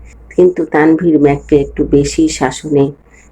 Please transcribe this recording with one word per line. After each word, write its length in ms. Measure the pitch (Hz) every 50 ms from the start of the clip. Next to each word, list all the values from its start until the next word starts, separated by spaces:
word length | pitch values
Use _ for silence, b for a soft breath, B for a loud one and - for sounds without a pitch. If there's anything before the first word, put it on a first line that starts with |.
| b b b - - - -
কিন্তু 300 | - 180 180 180 175 160
তানভীর 540 | 156 - 151 156 160 160 156 180 170 156 143
মেঘকে 420 | 143 143 143 143 - - 151 143
একটু 240 | 139 143 - - 143
বেশি 420 | 139 - 143 143 143 - - 160 156
শাসনে 640 | - - 139 127 135 - - 151 147 143 139 135 139 - b b b b b b